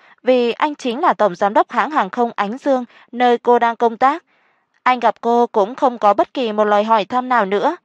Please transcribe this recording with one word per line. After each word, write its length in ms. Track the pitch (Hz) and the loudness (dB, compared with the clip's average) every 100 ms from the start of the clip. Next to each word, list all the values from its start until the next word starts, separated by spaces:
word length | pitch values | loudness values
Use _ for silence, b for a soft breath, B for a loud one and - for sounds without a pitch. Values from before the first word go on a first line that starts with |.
| b b | b b
vì 280 | 233 254 240 | 0 2 0
anh 240 | - 302 294 | -2 -4 -4
chính 260 | 254 240 | -6 -2
là 120 | 339 | -2
tổng 220 | 196 208 175 | 0 0 0
giám 180 | 202 | 0
đốc 180 | 262 370 | 0 0
hãng 200 | 233 208 | -2 -2
hàng 180 | 302 190 | -2 -4
không 220 | - 233 - | -2 -4 -2
Ánh 220 | 202 262 | -6 -4
Dương, 280 | 294 262 240 b b | -2 -2 -4 b b
nơi 260 | 240 247 240 | -2 0 2
cô 220 | - 240 | 2 2
đang 160 | 233 226 | 2 0
công 220 | 233 226 | -2 2
tác. 260 | 262 320 _ _ _ _ _ _ | 0 0 _ _ _ _ _ _
Anh 160 | 254 254 | -2 0
gặp 160 | 233 - | 0 -2
cô 260 | 233 240 240 | 0 0 2
cũng 280 | 220 196 262 | 0 -2 0
không 220 | 269 240 | -2 2
có 160 | 208 | 0
bất 200 | 202 359 | 2 -2
kỳ 180 | 285 233 | -2 -4
một 120 | 214 | 0
lời 200 | 208 208 | 2 2
hỏi 220 | 220 226 190 | 2 0 0
thăm 240 | 247 254 | -4 0
nào 160 | 240 196 | 0 0
nữa. 300 | 202 269 349 | 0 -2 -4